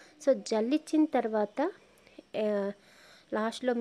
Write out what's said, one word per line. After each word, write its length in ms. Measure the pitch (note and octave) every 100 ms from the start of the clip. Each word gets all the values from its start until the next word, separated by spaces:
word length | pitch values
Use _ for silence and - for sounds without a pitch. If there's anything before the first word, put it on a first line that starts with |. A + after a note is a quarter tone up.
| - -
So 100 | - A3 -
జల్లించిన 540 | G#3+ A3+ D4+ - D#4 D4+ B3+
తర్వాత, 420 | A3+ A3 G#3 - E4 - - _ - - - - G#3+
ఆ, 20 | G3+ G3 G3+ - - - - - A3
లాస్ట్లో 360 | A3 - B3+ A#3+